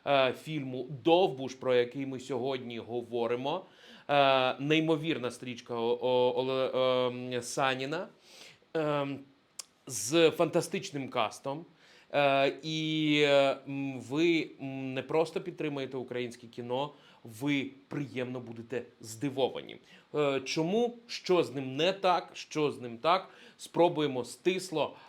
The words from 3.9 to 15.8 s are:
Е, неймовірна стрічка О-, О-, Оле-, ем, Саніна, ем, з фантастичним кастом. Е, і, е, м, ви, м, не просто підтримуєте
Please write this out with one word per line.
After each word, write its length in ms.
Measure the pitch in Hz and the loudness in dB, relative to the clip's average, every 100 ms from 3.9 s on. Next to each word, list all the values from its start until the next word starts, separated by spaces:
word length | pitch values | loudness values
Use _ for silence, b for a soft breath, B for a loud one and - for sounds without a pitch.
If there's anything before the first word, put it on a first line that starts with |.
| B B | B B
Е, 460 | 143 135 131 127 127 | 4 6 6 2 0
неймовірна 720 | 143 156 160 156 165 131 123 | 2 2 4 0 0 -4 -4
стрічка 440 | - 127 120 - | -8 -12 -12 -8
О-, 240 | 117 117 120 | -2 0 0
О-, 300 | 127 127 123 - | 2 4 4 2
Оле-, 680 | 131 131 131 127 131 127 123 | 0 0 0 2 2 2 0
ем, 360 | 123 127 123 | -2 -6 -6
Саніна, 640 | 120 - 135 131 135 160 214 _ B B B B _ | -4 -2 0 0 -4 -6 -8 _ B B B B _
ем, 460 | 165 151 147 139 139 - _ _ - - _ - | -2 0 0 -2 -6 -12 _ _ -20 -20 _ -12
з 440 | 117 110 165 160 | -8 0 4 6
фантастичним 800 | 160 165 170 160 196 - 143 123 | 4 0 0 -2 -6 -6 -8 -4
кастом. 580 | 127 107 - 135 147 170 b b b b | -2 -2 -4 -8 -8 -12 b b b b
Е, 420 | 143 143 139 139 - | 2 4 4 2 0
і, 580 | 156 156 156 156 151 147 | -4 -2 -2 0 2 4
е, 320 | 147 139 139 - 131 | 6 6 4 2 -6
м, 320 | 139 139 131 | -6 -6 -6
ви, 500 | 113 147 170 165 - - | -4 0 2 2 -2 -8
м, 320 | 135 135 131 | -10 -8 -6
не 80 | 131 | -6
просто 380 | 131 160 160 190 | -2 0 0 -2
підтримуєте 560 | 160 165 156 139 | -8 -6 -6 -4